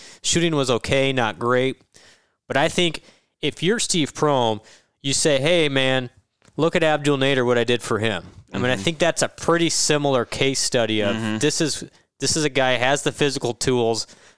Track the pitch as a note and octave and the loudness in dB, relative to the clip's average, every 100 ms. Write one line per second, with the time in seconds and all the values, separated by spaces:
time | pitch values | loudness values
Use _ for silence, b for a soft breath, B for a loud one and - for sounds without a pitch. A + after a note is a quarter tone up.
0 | B B - E3+ E3+ D3+ C3 A#2 - C#3 | B B -2 0 0 0 0 0 0 0
1 | C3+ C3 A2 - A#2+ B2+ C3 - _ b | 2 0 -2 -2 0 0 0 -4 _ b
2 | b b b b - C3 D#3+ - E3+ - | b b b b -4 0 0 0 0 -2
3 | b b b b D3 - E3+ A3+ - D#3+ | b b b b -6 -2 -2 0 0 0
4 | C3+ - D3+ C3+ A#2 G#2 b b b b | -2 0 0 2 2 -2 b b b b
5 | C3+ C#3+ D#3+ C3+ D3 F3 D3+ C3+ C3 C3 | -4 0 2 2 2 2 2 2 2 0
6 | B2 _ _ _ _ - D#3+ F3+ D#3+ D3 | -2 _ _ _ _ -2 0 2 2 2
7 | D3 C#3 C3+ C3+ B2 A#2+ A#2 A#2+ - G#2+ | 0 2 2 2 2 2 2 -2 0 -2
8 | A2 F2+ - - - - B2 B2 C3 D#3 | -2 -4 -8 -20 -10 -4 -2 0 -2 0
9 | E3+ - A#2 - - E3+ E3 - - D3 | 0 0 -4 -4 0 0 0 0 0 0
10 | C#3+ B2+ A2 - C3+ C3+ - B2 A2 G#2+ | 2 0 -2 -2 -2 0 -2 0 0 0
11 | G2+ A2 A2 G#2+ D3 - D3+ - A2+ b | 0 -2 -4 -2 -2 0 -4 -4 -12 b
12 | b - C#3 E3 D3+ C3 B2+ A#2+ B2+ C#3+ | b -6 -2 -2 -2 0 0 2 0 0
13 | D3+ - D3 C3 A#2+ A#2 C3+ B2 A2+ A2+ | -2 0 -2 0 -6 -4 0 0 0 -2
14 | - B B | -6 B B